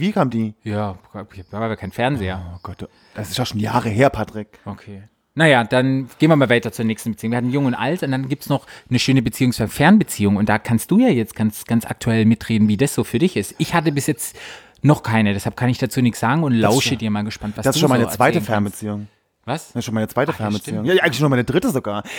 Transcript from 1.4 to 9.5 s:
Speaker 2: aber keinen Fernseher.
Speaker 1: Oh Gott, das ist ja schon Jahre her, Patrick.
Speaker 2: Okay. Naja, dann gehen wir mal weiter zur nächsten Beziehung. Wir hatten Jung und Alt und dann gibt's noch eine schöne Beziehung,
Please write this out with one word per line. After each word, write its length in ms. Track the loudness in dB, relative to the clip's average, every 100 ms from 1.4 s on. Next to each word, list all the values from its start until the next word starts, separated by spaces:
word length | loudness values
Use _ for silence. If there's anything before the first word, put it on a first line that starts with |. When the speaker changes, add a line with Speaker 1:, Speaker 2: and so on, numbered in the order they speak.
| -12
Speaker 2:
aber 240 | -6 -6 -6
keinen 160 | -8
Fernseher. 480 | -2 -2 0 -4 -6 -10 -14
Speaker 1:
Oh 40 |
Gott, 220 | -14 -14 -16 _ _
das 160 | -12 -8
ist 80 | -4
ja 80 | -4
schon 160 | -2
Jahre 260 | -2 -2 0
her, 220 | 2 2
Patrick. 500 | 0 -8 -10 -14 -14 -16
Speaker 2:
Okay. 380 | -14 -16 -20 -20 _ _
Naja, 300 | 2 4 4
dann 460 | 4 2 2 0 -4 0
gehen 100 | 4
wir 60 | 6
mal 140 | 4
weiter 240 | 2 0
zur 100 | -4
nächsten 280 | -4 -4 -6
Beziehung. 200 | -6 -4
Wir 60 | -2
hatten 120 | -2
Jung 120 | 0 0
und 100 | -2
Alt 280 | -2 -2
und 80 | -2
dann 160 | -4 -4
gibt's 220 | -6 -2
noch 180 | -4 -4 -18 -2
eine 100 | -2
schöne 220 | 2 2
Beziehung, 320 | 2 0 0